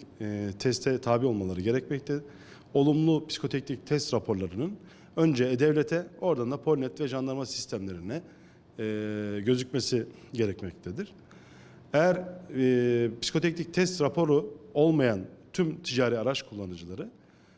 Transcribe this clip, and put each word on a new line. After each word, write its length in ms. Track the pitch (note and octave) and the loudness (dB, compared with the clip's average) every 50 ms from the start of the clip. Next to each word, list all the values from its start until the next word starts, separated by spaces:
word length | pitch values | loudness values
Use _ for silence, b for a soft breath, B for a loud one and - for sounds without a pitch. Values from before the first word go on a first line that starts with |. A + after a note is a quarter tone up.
| - - - - | -12 -18 -14 -10
e, 300 | A2 G#2 G#2 G#2 G#2 G2+ F#2+ G2+ | -8 -6 -4 -4 -4 -6 -6 -2
teste 420 | - C3 A#2+ A#2 - C#3 C3 B2 | 0 0 0 0 0 -2 -2 0
tabi 260 | - A#2+ A#2 A#2 B2+ | 0 2 2 2 2
olmaları 340 | C3 A2+ G2+ F#2+ F#2 F2+ F2+ | 2 0 0 -2 -4 -4 -2
gerekmekte. 600 | F#2 A2+ A#2 C3 - - D3 C3+ - - C#3+ D3 C#3+ B B B B B B B B - - | -2 0 0 0 -2 -4 -6 -6 -4 -4 -6 -6 -6 B B B B B B B B -2 0
Olumlu 520 | C#3+ C#3 D3 D3 D#3 D#3 D#3+ D#3+ D3+ D#3 | 2 4 4 4 4 4 4 4 2 0
psikoteknik 600 | - - - - C3 - C3+ B2+ - C3+ A#2+ - | -4 -6 -6 -4 -4 -4 -4 -4 -6 -8 -8 -4
test 280 | - D3 D3 - - B2+ | -2 -2 -2 0 0 -2
raporlarının 580 | A2+ - - G#2+ F#2+ F#2 F2 F2 G2+ C#3+ F#3 G#3 - B B B B B B - | -2 0 0 -2 -2 -2 -4 -4 -4 -4 -4 -6 -8 B B B B B B 0
önce 280 | - E3 E3 C#3+ A#2+ B2 | 2 4 4 4 4 2
E-Devlet'e, 640 | B2+ C3 A#2+ C#3+ D#3 D3+ D3+ C#3+ - E3 E3 F3+ - - - | 2 2 4 4 4 4 4 2 2 0 -2 -2 -4 -8 -2
oradan 300 | F3+ F#3 D#3+ A#2+ A#2+ A#2 | 0 0 2 2 0 -2
da 120 | C#3 C3+ - | -4 -2 0
Polnet 380 | D#3+ D#3 C#3 C3 B2+ - - | 2 2 2 0 -2 -4 -4
ve 80 | D3+ C3 | -4 -4
jandarma 380 | B2+ C3 C3 C3+ C3 C#3 C3+ | -4 -4 -4 -4 -4 -4 -6
sistemlerine, 760 | A#2+ - - - - - G#2 F#2+ F#2+ F#2 E2+ E2+ F#2+ B2+ E3+ F3+ B B B B B B B B - - - | -6 -8 -8 -8 -6 -6 -6 -6 -6 -8 -8 -8 -8 -8 -8 -8 B B B B B B B B -16 -10 -6
e, 640 | A2 A2 G#2+ G#2+ G#2+ G#2+ G#2+ G#2+ G#2 G#2 G2+ G#2 G2 | -4 -4 -2 -2 -4 -4 -4 -4 -4 -4 -4 -2 0
gözükmesi 600 | A2+ B2+ B2 B2+ - - C3+ A#2 - C3 A#2 A2+ - B B B B - | 2 2 2 0 -2 -4 -4 -2 0 0 -2 -2 -4 B B B B -2
gerekmektedir. 800 | A2+ A2+ G2+ F#2 - G2+ F#2 E2 - - F#2 F#2+ C#3+ G#3 - - - B B B B B B B B B B B B B - - | 0 0 0 -2 -4 -8 -10 -10 -10 -12 -10 -8 -8 -8 -10 -12 -18 B B B B B B B B B B B B B 0 2
Eğer, 320 | C#3+ E3 F3+ F3+ F3+ F3+ - - - - - - | 4 4 4 4 2 -2 -8 -12 -14 -14 -8 -2
e, 540 | C3 C3 B2+ B2+ B2 B2 B2 A#2+ A#2+ A#2+ A#2 A2 A#2+ | 0 2 4 4 4 4 4 4 2 2 0 -2 -4
psikoteknik 540 | - - - E3 D#3 E3+ D#3+ F3 D#3+ - - | -6 -4 0 0 0 0 0 -2 -6 -4 0
test 260 | F3+ F#3 F3+ F3+ - | 0 0 0 0 0
raporu 540 | D3 C#3 - F3 E3+ D3+ C#3+ D3 C#3+ - - - - - - | 0 0 2 2 4 4 4 4 2 0 -6 -16 -16 -4 2
olmayan 460 | D3 D3+ E3 D#3+ D3 C3+ A#2+ G#2+ F#2+ - - - - - - - | 4 4 6 6 6 6 4 4 2 -2 -8 -14 -20 -20 -6 -2
tüm 300 | - F3+ D#3+ D3+ - - | 0 0 0 -2 -4 -8
ticari 360 | - B2 B2 B2+ A#2+ A#2 A2+ | -4 0 2 2 2 2 0
araç 240 | A2 B2+ C3+ - - | 0 0 -2 -2 -4
kullanıcıları, 680 | - G#2 G#2 G2+ F2+ F2+ E2+ E2+ E2+ F#2 F#2 F3 A#3 b b b b b b b b b | -10 -10 -10 -10 -10 -10 -10 -12 -12 -10 -10 -10 -12 b b b b b b b b b